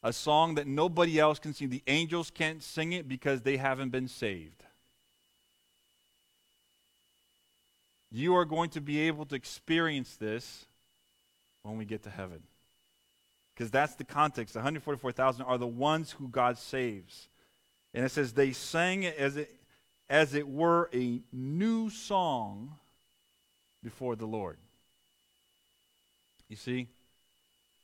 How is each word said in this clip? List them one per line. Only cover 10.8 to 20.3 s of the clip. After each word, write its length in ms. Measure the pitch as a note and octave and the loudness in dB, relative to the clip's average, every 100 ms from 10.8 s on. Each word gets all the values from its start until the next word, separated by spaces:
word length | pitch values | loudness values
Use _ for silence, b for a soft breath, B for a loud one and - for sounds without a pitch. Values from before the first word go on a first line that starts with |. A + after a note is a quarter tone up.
| _ _ _ _ _ _ _ _ | _ _ _ _ _ _ _ _
when 140 | G#2 A2 | -12 -10
we 60 | |
get 200 | G#2 G#2+ | -6 -8
to 60 | - | -8
heaven. 320 | G2 F#2+ E2 E2+ _ _ _ _ _ _ _ _ _ _ - | -10 -10 -12 -20 _ _ _ _ _ _ _ _ _ _ -8
'Cause 140 | A#2 | 0
that's 240 | C3 D3 - | 2 2 -2
the 100 | C3 | -8
context. 480 | C#3+ D3+ C#3 A2 | 2 2 2 -8
The 80 | A2 | -4
hundred 220 | B2+ D#3 | -2 -4
forty-four 280 | - C#3 C3 | -4 -4 -4
thousand 320 | A#2 C3 B2 | 2 2 2
are 140 | B2+ B2+ | 0 0
the 100 | A#2+ | 0
ones 440 | A#2 C#3+ D#3 D#3 | 0 2 2 -2
who 180 | - C3+ | -10 -6
God 280 | A#2+ B2 A#2+ | 2 2 2
saves. 680 | - C3 B2 G2+ F2 - - b b b b b _ | -4 -4 -2 -4 -12 -20 -20 b b b b b _
And 120 | A#2 B2+ | -2 -2
it 40 | |
says, 220 | D3+ C3+ | 0 0
"They 220 | A#2 C3+ | 4 2
sang 500 | B2+ - E3 F3 F#3+ | 2 -4 0 2 0
it 140 | F#3 D#3 | -2 0
as 180 | C#3 C#3 | -2 -2
it, 180 | D3+ - _ b b _ _ | -8 -12 _ b b _ _
as 240 | C#3 D#3 | 4 4